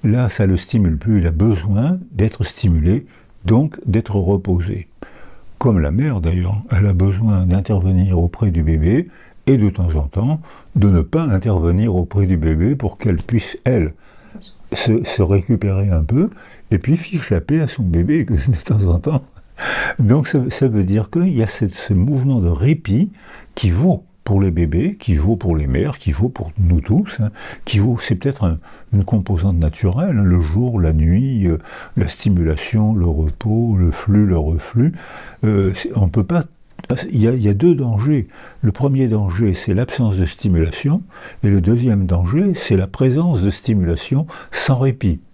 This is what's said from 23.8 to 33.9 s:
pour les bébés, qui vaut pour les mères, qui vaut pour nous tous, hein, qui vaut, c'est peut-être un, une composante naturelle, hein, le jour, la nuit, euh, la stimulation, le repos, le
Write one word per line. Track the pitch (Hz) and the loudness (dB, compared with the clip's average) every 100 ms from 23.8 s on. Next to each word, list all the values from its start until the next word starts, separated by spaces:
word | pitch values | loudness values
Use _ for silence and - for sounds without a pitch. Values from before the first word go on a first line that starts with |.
| 175 151 - _ | 0 0 -6 _
pour | - 101 | -2 0
les | 98 | 0
bébés, | 82 82 82 180 202 | 0 0 0 -2 -4
qui | - 82 | -2 0
vaut | 82 110 | 2 0
pour | 92 80 | 0 -2
les | 73 | 0
mères, | 65 147 - | 0 -2 -4
qui | - | -4
vaut | 76 120 | -2 -2
pour | - 82 - | -4 -10 -2
nous | 87 85 | 2 2
tous, | - 131 208 - | 2 0 0 -4
hein, | 104 - - - - | -4 -6 -18 -14 -4
qui | 104 | 0
vaut, | 104 117 | 0 -2
c'est | - 95 | -2 -2
peut-être | 143 135 92 | -2 -2 -2
un, | 80 - - - | -2 -8 -20 -2
une | 101 | 0
composante | 95 113 92 92 98 87 | 2 0 0 0 0 0
naturelle, | 78 - 95 104 190 123 | 0 0 -2 0 0 2
hein, | |
le | 98 90 | 2 2
jour, | 78 92 123 113 | 2 0 0 0
la | 80 | 2
nuit, | 78 80 92 135 117 92 | 2 4 2 2 0 0
euh, | 80 - - - - | -2 -6 -20 -8 -4
la | 92 | -4
stimulation, | - - 90 82 76 - 110 107 | -2 0 2 2 -2 -2 0 2
le | 110 85 | 2 0
repos, | 78 78 - 107 110 117 101 | 0 -2 -2 -2 0 0 2
le | 87 | 2